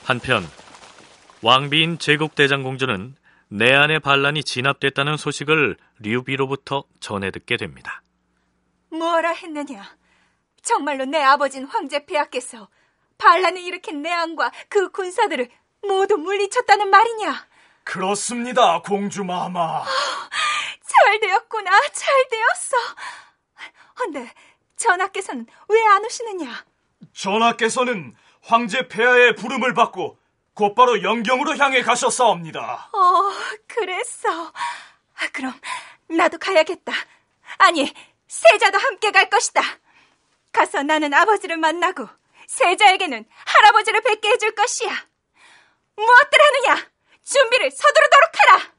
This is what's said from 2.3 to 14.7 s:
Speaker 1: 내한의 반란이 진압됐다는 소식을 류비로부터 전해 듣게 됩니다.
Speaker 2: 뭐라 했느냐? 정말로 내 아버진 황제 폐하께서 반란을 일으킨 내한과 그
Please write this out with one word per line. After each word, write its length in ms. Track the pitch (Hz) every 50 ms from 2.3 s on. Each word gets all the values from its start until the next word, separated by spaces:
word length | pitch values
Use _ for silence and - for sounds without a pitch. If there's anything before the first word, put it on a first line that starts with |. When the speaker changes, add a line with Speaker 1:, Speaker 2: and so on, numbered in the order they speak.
| _ - 147 135 139 139 135 131 135 127 131 131 110 92 98 127 135 _ _ _ _ _ _ _
Speaker 1:
내한의 500 | 107 101 113 123 135 139 143 151 156 156
반란이 440 | - 139 139 139 139 139 147 151 131
진압됐다는 760 | - - 123 123 139 139 _ - 139 135 - 139 147 151
소식을 600 | 143 - 151 139 - 147 143 160 160 143 107 85 _ _ _ _ _
류비로부터 840 | 107 104 113 127 127 135 135 131 139 131 139 135 _ - 139 139 - _ _ _
전해 320 | - - 110 98 95 95
듣게 260 | 90 - _ - 120
됩니다. 440 | 113 110 87 67 - _ - - - _ _ _ _ _ _ _ _ _ _ _ _ _ _ _ _ _ _
Speaker 2:
뭐라 420 | 320 320 330 330 339 330 320 339
했느냐? 640 | 330 330 - 349 311 294 285 285 262 196 196 - _ _ _ _ _ _ _ _ _ _ _ _ _ _
정말로 440 | _ - - 392 277 294 294 262 262
내 160 | 262 294 320
아버진 440 | 285 269 285 285 285 277 277 269 262
황제 400 | 277 - 453 370 269 302 285 294
폐하께서 640 | _ 370 392 392 - - 247 254 - - 226 202 _ _ _ _ _ _ _ _ _ _
반란을 440 | _ - 381 330 349 370 339 359 370
일으킨 400 | 359 349 359 359 - - 330 285
내한과 500 | 285 330 349 339 330 330 330 285 262 240 - - -
그 200 | _